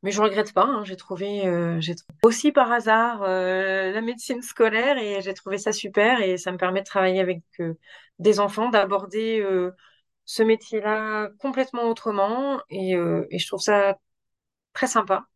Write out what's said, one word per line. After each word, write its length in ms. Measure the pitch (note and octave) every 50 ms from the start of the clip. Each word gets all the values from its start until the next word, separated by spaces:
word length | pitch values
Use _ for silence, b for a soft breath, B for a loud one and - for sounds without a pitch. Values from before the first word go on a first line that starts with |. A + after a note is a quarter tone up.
| -
Mais 100 | F#3+ G#3
je 100 | G#3 G#3+
regrette 320 | G#3+ G3 G#3 G#3 G#3 -
pas, 100 | F#3 G3+
hein, 180 | C4 C#4 A3 G#3+
j'ai 120 | F#3+ F#3+
trouvé, 500 | F3+ - _ F#3+ E3+ G3 G3+ G3+ G3+ G3
euh, 320 | F#3 F3 F3 F3 E3+ E3+ E3
j'ai 160 | D#3+ D#3+ F3
trou-, 120 | E3+ _ _ - _ -
aussi 300 | A#3 A#3 A#3 - D4+ D4
par 200 | - B3 A#3 A#3+
hasard, 500 | A#3+ A3+ A3 A3 A3 A3+ A#3+ A#3+ G#3+ G3
euh, 680 | F#3+ F#3 F#3 F#3 F#3 F#3 F#3 F#3+ F#3+ F#3+ F#3+ F#3+ F#3 F#3+
la 80 | G#3+
médecine 400 | A3+ A3+ B3 A#3+ - - C4 A#3
scolaire 560 | B3 - - - A#3 A3 G#3+ A3 A#3+ C4+ C#4+
et 240 | C4 A3+ G#3 G3+ G3
j'ai 140 | F#3+ F#3+ F#3+
trouvé 240 | - _ G3 F#3+ G3+
ça 140 | G3 A3 G#3+
super 500 | - - G3+ F#3+ G#3 G3+ A3+ B3+ B3 G#3+
et 160 | F#3 F#3 F3+
ça 140 | - F#3 F3+
me 40 |
permet 240 | F3+ F#3 F3+ F#3 F#3+
de 60 | G3
travailler 340 | - - G3 F#3+ F#3 F#3 F#3+
avec, 220 | F#3+ F3+ F#3 E3+ - _ _ -
euh, 140 | F3 E3 E3 - B B B B B B B _
des 220 | F3 G#3 G#3+ G3
enfants, 300 | G3+ G3+ G3+ G#3+ A3 B3
d'aborder, 720 | A3+ G#3+ G3 F#3+ G3 G3 F#3+ F#3+ F3+ G#3+ A3 A3+ A3+ A3
euh, 320 | G#3 G3 F#3+ F#3 F3+ F3+ F#3 b b b b b b _ _ _ _
ce 180 | - - - A3+
métier-là 840 | A3 A3 A3 - - - A3 G3+ G#3+ G#3+ G#3+ A3 G#3+ G#3+ G#3+ G#3+ G3+ G#3 _
complètement 440 | - C4+ B3+ B3+ C4 B3+ - A#3+ A#3
autrement 760 | A#3 A3+ - - A#3 G#3 G3+ G3 G3+ A3+ B3 C4+ C#4 C#4 B3+ - _
et, 260 | - G3 F#3+ F#3 F#3
euh, 300 | F3+ E3+ E3+ E3+ E3+ - -
et 80 | E3 F3
je 80 | -
trouve 140 | - - F#3+
ça 380 | - - G#3 G3+ G3+ G3 G3 - _ _ _ _ _ _ _ _ _ _ _ _ _ _ _
très 140 | - -
sympa 400 | - - A3+ - - F#3+ F#3+ - _ _